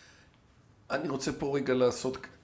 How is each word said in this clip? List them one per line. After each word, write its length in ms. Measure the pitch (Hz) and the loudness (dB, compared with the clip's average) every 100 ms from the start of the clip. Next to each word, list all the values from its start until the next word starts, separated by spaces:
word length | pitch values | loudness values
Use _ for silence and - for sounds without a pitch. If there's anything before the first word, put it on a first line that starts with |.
| - - - - _ - - - - | -20 -20 -20 -20 _ -20 -20 -20 -6
אני 180 | 135 156 | -4 -2
רוצה 220 | 135 156 | -2 -2
פה 220 | 131 143 139 | -2 -2 0
רגע 180 | 127 | 2
לעשות 440 | 127 123 - 131 131 | 4 4 2 -2 -4
כ-, 100 | - - | -10 -20